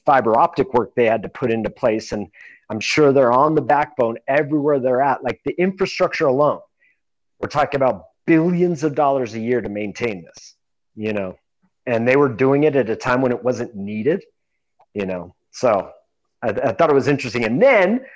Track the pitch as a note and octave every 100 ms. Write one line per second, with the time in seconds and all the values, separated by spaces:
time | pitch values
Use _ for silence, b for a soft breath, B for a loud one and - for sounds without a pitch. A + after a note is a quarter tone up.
0 | - C3+ A2+ A2+ E3+ - C3 A#2+ G#2 -
1 | A2+ A2 - - - A2+ G#2+ - B2 A2
2 | - A2 G2 B B B B G#2+ - -
3 | D3 C3+ B2 B2 D3+ D#3 D3+ D3 D3+ -
4 | A#2 A2+ - C#3 D3 D3+ C#3+ C#3+ B2+ B2+
5 | C#3 B2+ - A#2 C#3+ - F#3 F#3+ F#3+ -
6 | F3+ - D3+ C3 D3 F#2+ - _ _ _
7 | _ _ _ - - D3 C#3+ C#3 C3 G2+
8 | - _ - D#3+ E3+ F3 F3 D#3+ D3+ C#3
9 | C#3+ C#3 A#2+ A2+ A2+ B2 G#2 G#2 G#2 F#2
10 | A#2+ F#2+ E2 - - _ _ _ _ -
11 | G#2+ G#2 F#2+ - _ _ _ _ - A#2
12 | A#2 C3+ C#3+ A2 C3 C#3 D3+ C#3 A2 G#2+
13 | B2+ B2+ C3 A#2+ B2 A#2 A2+ G2 G2 G#2+
14 | A2+ F#3 - _ _ _ _ _ _ G#2
15 | F#2+ F#2 F2 _ _ - B2+ G2+ F#2 -
16 | _ _ _ - A2+ G#2 B2+ G#2+ E3 C#3
17 | A#2+ C#3 B2 A#2+ A2 B2+ C4 A#3 F#3 A#3+
18 | B